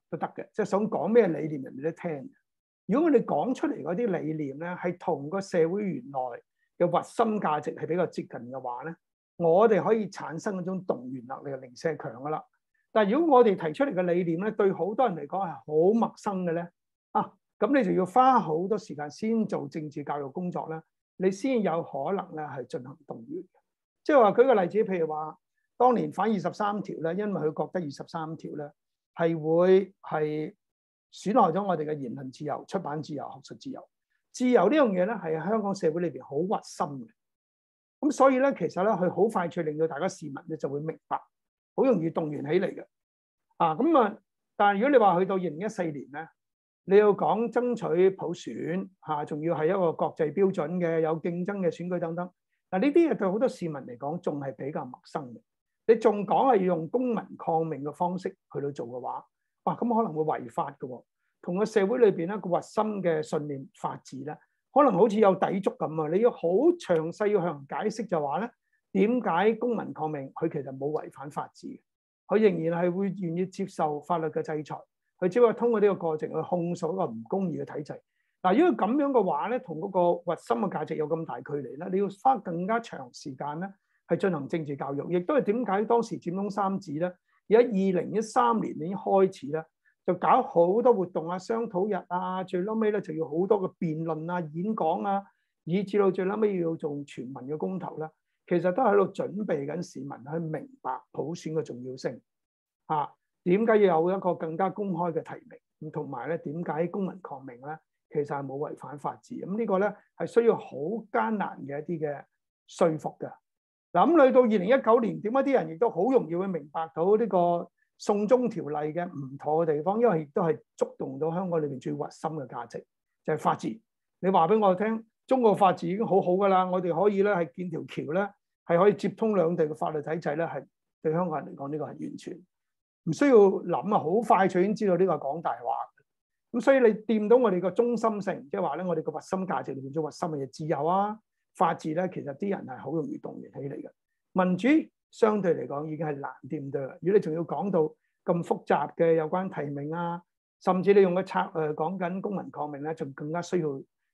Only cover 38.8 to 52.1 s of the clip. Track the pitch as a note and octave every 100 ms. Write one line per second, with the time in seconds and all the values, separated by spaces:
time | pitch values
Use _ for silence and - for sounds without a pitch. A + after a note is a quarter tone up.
38.8 | G3 G3 F3+ F3 G#3+ A3 F3 F3 D#3 D3+
39.8 | D#3+ C#3+ F#3 - D3+ C#3 - D#3 D3 C#3
40.8 | D#3 - _ C#3 - _ _ _ _ -
41.8 | C4 G#3+ D#3+ E3+ D#3+ C#3+ C#3 F3 F#3+ -
42.8 | - _ _ _ _ _ _ _ E3 D#3
43.8 | C#4 D#4 A3+ - _ _ _ - G#3 G3+
44.8 | B3 C#4 G#3 F3 F#3 F#3+ F3 D3 G#3 -
45.8 | E3 C#3+ A#2+ C#3+ D#3+ _ _ _ _ _
46.8 | - G3 G#3 G3 D#3 F#3 A#3 A#3+ B3 A#3+
47.8 | D#3 D#3+ F#3+ F#3+ D3+ F3 - A2+ C#3+ F3
48.8 | F#3+ _ - D3+ D3+ D3+ D#3 D#3 D#3 G3
49.8 | F3 D3+ D#3+ - D#3 D3 G3 F#3+ D3+ F3+
50.8 | E3+ E3 D#3+ D#3+ F3+ E3+ F3+ G3+ F3 D#3+
51.8 | F3 F3 E3